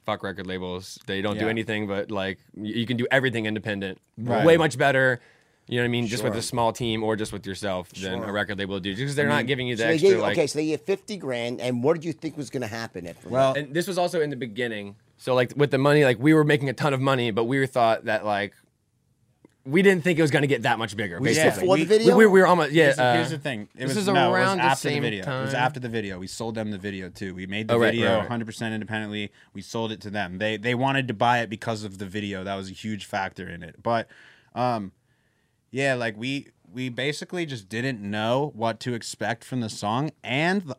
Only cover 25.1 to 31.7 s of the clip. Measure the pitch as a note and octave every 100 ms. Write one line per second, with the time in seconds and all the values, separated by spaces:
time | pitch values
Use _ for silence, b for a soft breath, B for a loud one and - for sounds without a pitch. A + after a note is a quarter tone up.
25.1 | G2+ F#2 C3 C3+ B2+ B2+ B2 B2 A2+ G2+
26.1 | F2+ F#2 - A#2 A2 G#2+ G2+ G2+ F#2+ F#2
27.1 | - F#2+ F#2 F#2 G#2 A2 A#2 A2 A#2 A#2
28.1 | A2 G2 A#2 A2+ - A2+ A2 G2+ A2 G#2+
29.1 | G#2 G2+ b b G2+ - A#2 A2 G#2 G#2+
30.1 | G#2 F2+ F#2 G#2+ G#2+ A#2 A#2+ C3+ C3+ B2+
31.1 | A2 A#2+ B2 A2+ A2 -